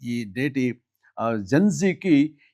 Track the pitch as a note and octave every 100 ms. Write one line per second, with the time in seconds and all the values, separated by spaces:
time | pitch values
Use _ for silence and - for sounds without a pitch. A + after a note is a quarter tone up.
0 | B2 A#2+ G#2+ G#2+ C#3 C3+ B2+ A#2 _ _
1 | _ - A2+ A2+ F#2+ C#3+ G#3 D3 G3 D#3+
2 | G3 C#3+ D3+ - _